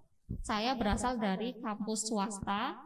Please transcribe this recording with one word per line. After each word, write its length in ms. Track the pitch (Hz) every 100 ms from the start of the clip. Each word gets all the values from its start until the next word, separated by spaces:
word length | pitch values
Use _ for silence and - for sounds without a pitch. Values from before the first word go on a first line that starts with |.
| - _ - -
saya 320 | - 214 233 262
berasal 400 | 208 208 247 247
dari 400 | 214 190 240 233
kampus 480 | 240 208 208 214 -
swasta, 720 | 220 202 202 - 202 262 320